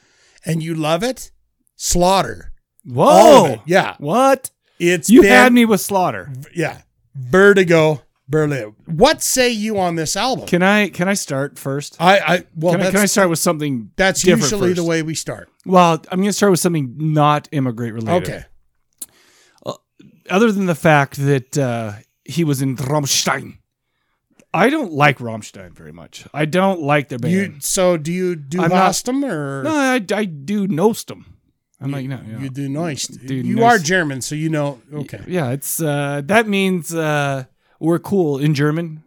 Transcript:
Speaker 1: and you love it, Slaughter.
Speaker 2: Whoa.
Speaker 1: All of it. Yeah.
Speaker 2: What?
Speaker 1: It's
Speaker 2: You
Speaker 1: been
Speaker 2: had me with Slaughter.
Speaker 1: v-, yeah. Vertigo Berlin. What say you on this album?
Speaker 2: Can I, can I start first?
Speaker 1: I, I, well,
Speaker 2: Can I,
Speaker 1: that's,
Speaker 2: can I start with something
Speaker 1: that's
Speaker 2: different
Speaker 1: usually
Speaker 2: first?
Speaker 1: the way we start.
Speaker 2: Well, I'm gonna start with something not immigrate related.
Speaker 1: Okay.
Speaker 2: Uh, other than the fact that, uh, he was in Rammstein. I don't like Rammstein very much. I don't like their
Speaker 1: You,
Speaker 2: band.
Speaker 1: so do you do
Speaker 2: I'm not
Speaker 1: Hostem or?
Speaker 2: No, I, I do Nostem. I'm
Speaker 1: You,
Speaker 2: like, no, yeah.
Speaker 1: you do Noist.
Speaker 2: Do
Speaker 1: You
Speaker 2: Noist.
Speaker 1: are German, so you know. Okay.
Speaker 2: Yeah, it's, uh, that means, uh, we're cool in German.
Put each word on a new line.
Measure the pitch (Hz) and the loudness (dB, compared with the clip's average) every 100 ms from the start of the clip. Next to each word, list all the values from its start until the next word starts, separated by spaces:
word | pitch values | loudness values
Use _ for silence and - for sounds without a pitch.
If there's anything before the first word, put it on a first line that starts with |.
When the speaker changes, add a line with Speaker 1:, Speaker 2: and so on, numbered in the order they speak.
| _ _ _ _ | _ _ _ _
Speaker 1:
and | - 165 | -6 -4
you | 160 165 | -4 -4
love | 151 165 | -2 -2
it, | 233 262 - _ _ _ _ _ | -2 -6 -12 _ _ _ _ _
Slaughter. | - - 175 190 165 - - - _ _ | -2 2 4 4 0 -6 -14 -18 _ _
Speaker 2:
Whoa. | - 123 | -8 2
Speaker 1:
All | 202 - - 277 170 | 6 8 10 8 6
of | |
it. | 113 139 | 0 0
Yeah. | 180 117 90 | 0 0 -4
Speaker 2:
What? | 143 202 269 269 - - _ _ | -4 2 2 2 -2 -20 _ _
Speaker 1:
It's | 175 180 - | 0 0 6
Speaker 2:
You | 226 | 8
Speaker 1:
been | - | 8
Speaker 2:
had | 254 247 | 8 6
me | 240 | 6
with | 226 202 | 4 2
Slaughter. | - 196 175 107 90 | 0 -2 -2 -4 -10
Speaker 1:
v-, | 127 147 | -14 -12
yeah. | - 151 120 _ _ _ 139 | -6 -6 -8 _ _ _ -16
Vertigo | 127 180 202 196 185 165 156 151 - _ - | 0 6 6 6 4 4 4 0 -8 _ -4
Berlin. | 151 151 139 107 107 - | -2 0 -2 -8 -14 -10
What | 160 247 294 | 2 2 2
say | - - 247 | -2 0 0
you | 233 214 208 | -2 -4 -2
on | 180 165 | -2 -2
this | 156 190 | -4 -4
album? | 233 240 - | -4 -4 -2
Speaker 2:
Can | 175 | 2
I, | 185 208 202 | 2 2 0
can | 147 180 | -2 -2
I | |
start | 196 - 139 139 - | -2 -4 -6 -6 -8
first? | 139 135 143 - | -8 -8 -8 -2
Speaker 1:
I, | 175 196 | 2 2
I, | 160 175 - 160 | 2 -2 -4 -4
well, | 165 | 0
Speaker 2:
Can | 175 | 0
I, | |
Speaker 1:
that's, | 190 | 2
Speaker 2:
can | 190 | 2
I | 202 | 2
start | - 190 | 2 2
with | 160 | 2
something | - 160 151 127 104 - | -2 -2 -2 -4 -6 -2
Speaker 1:
that's | 190 185 | 0 2
Speaker 2:
different | 185 170 143 | 2 2 2
Speaker 1:
usually | 107 - | -2 -2
Speaker 2:
first? | 175 | 0
Speaker 1:
the | |
way | 165 165 | -2 -2
we | 156 | -4
start. | 156 - 110 - _ - | -6 -8 -12 -14 _ 2
Speaker 2:
Well, | 185 175 160 - | 4 4 2 -4
I'm | 180 | -4
gonna | 202 | -2
start | 185 202 | 2 2
with | 180 | 2
something | 180 165 131 117 | 2 -2 -4 -6
not | 156 151 147 147 - | -2 2 2 2 -2
immigrate | 151 131 113 120 | -4 -4 -4 -8
related. | 110 113 175 156 | -8 -2 -2 -2
Speaker 1:
Okay. | 104 - _ _ _ _ _ - _ _ _ _ _ | -8 -14 _ _ _ _ _ -18 _ _ _ _ _
Speaker 2:
Uh, | - - _ _ - _ - | -14 -14 _ _ -20 _ -4
other | 185 226 | 2 2
than | 202 190 | 2 -2
the | |
fact | 165 170 151 139 - | 0 2 2 2 -2
that, | 139 139 123 147 | 0 0 -2 -4
uh, | 135 117 113 104 _ _ - | -4 -4 -8 -12 _ _ -10
he | 135 | -4
was | 165 135 | -2 -2
in | 135 123 | -4 -4
Rammstein. | 127 151 135 - - 135 117 - _ _ _ _ _ _ _ _ _ | -4 -4 -2 -2 -2 -4 -6 -20 _ _ _ _ _ _ _ _ _
I | 165 214 | -2 0
don't | 311 233 | 0 -4
like | 151 147 131 | 2 2 2
Rammstein | 120 110 - 104 92 | -6 -10 -14 -20 -20
very | - 80 | -20 -20
much. | 82 76 - - | -20 -20 -20 -14
I | 135 156 | -6 -2
don't | 175 190 185 | 2 2 0
like | 139 147 135 | 0 0 -2
their | 127 120 | -6 -2
Speaker 1:
You, | 185 196 | 0 -2
Speaker 2:
band. | 147 | -6
Speaker 1:
so | - - 180 175 | -6 0 2 0
do | 151 | -2
you | 175 180 | -4 -4
do | 175 139 170 | -6 -8 -2
Speaker 2:
I'm | 165 | 0
not | 185 190 | 2 2
Speaker 1:
Hostem | 190 - 262 277 | 0 -4 -4 -4
or? | 165 143 139 | -4 -6 -6
Speaker 2:
No, | 294 | -4
I, | 311 269 254 185 | -2 0 -2 -2
I | 202 | -4
do | 202 151 139 208 190 | -4 -8 -6 -4 -2
Nostem. | 151 196 226 - 101 - _ _ _ _ _ | 0 0 0 -8 -18 -20 _ _ _ _ _
I'm | 135 | -10
Speaker 1:
You, | 139 | -8
Speaker 2:
like, | 131 | -10
no, | 131 110 | -12 -12
yeah. | 117 | -12
Speaker 1:
you | 135 | -12
do | 131 139 | -10 -8
Noist. | 139 175 135 - - 127 | -6 -8 -8 -12 -14 -10
Speaker 2:
Do | |
Speaker 1:
You | 131 120 120 | -6 -2 2
Speaker 2:
Noist. | 233 | 4
Speaker 1:
are | 233 | 4
German, | 151 185 156 135 | 2 0 0 -4
so | - | -8
you | 151 160 | -6 -4
know. | 156 143 139 _ | -2 -4 -6 _
Okay. | 147 - - - | -12 -12 -14 -8
Speaker 2:
Yeah, | 180 131 | -4 -4
it's, | 139 - - | -4 -6 -4
uh, | 160 143 143 143 | -2 -2 -4 -6
that | 143 214 220 | -2 0 0
means, | 202 190 185 151 | 0 0 -2 -4
uh, | 165 156 147 143 135 127 _ _ _ | -4 -2 -2 -2 -4 -10 _ _ _
we're | 156 170 | -2 -2
cool | - 202 165 139 | 0 -2 0 0
in | 147 | 0
German. | 143 147 156 170 156 | 0 0 -2 -6 -12